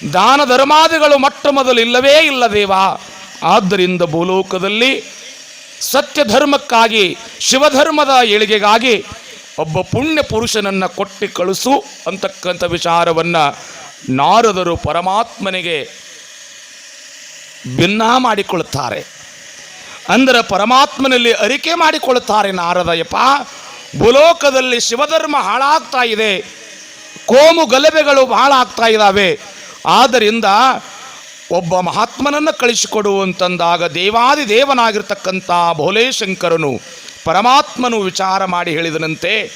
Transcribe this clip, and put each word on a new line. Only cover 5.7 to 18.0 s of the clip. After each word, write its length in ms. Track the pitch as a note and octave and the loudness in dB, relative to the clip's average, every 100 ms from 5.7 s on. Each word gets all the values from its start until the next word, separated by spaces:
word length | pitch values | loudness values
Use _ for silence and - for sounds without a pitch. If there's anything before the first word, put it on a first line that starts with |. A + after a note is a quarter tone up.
| - | -12
ಸತ್ಯ 440 | - B3+ D4 - | -4 -2 -2 -2
ಧರ್ಮಕ್ಕಾಗಿ, 920 | C4 A3+ C#4+ C#4 - A3+ A3+ A3 F#3 D3 - - | 0 2 2 0 0 0 2 2 -2 -4 -14 -8
ಶಿವಧರ್ಮದ 720 | - C4 D4 C4+ D#4 D4+ C#4+ C4 | -2 2 2 2 0 0 2 2
ಏಳಿಗೆಗಾಗಿ 800 | A#3+ G#3 G#3+ G#3+ G3+ A3+ B3+ G#3 - - - - - - | 2 0 0 0 2 2 2 -2 -4 -18 -20 -20 -18 -8
ಒಬ್ಬ 220 | D#3 D#3+ | -6 -4
ಪುಣ್ಯ 420 | F#3 G#3+ D4 D#4 | -4 -4 -2 -2
ಪುರುಷನನ್ನ 640 | C#4 A3 A#3 A3 G3 G3 F#3 | -2 -2 -2 -4 -2 -2 -4
ಕೊಟ್ಟು 480 | - G3 - G3+ | -6 -10 -6 -10
ಕಳಿಸು 500 | - F3+ F#3 B3 C#4 - - - | -4 -4 -2 0 -2 -2 -12 -10
ಅಂತಕ್ಕಂಥ 580 | F#3+ F#3+ - F3+ F3+ | -8 -8 -8 -8 -6
ವಿಚಾರವನ್ನ 720 | F3 E3+ F3 E3+ E3+ E3 E3 E3+ C#3+ C#3+ - - - - - | -4 -4 0 0 0 0 0 0 0 -2 -18 -20 -20 -18 -6
ನಾರದರು 680 | C3 D3 G#3+ A#3 F#3 F3 E3 | -2 2 4 2 0 -4 -4
ಪರಮಾತ್ಮನಿಗೆ 1120 | D3 D#3+ F#3 G3 A#3 - G3 F#3 F3 D#3 B2+ - - - - - - - - - - - - - - - - - C3 C3 | -4 -4 -2 -4 -4 -6 -8 -6 -6 -6 -8 -16 -20 -20 -20 -20 -20 -20 -20 -20 -20 -20 -20 -20 -20 -20 -20 -16 -8 -2
ಭಿನ್ನ 260 | F3 G#3 | 0 2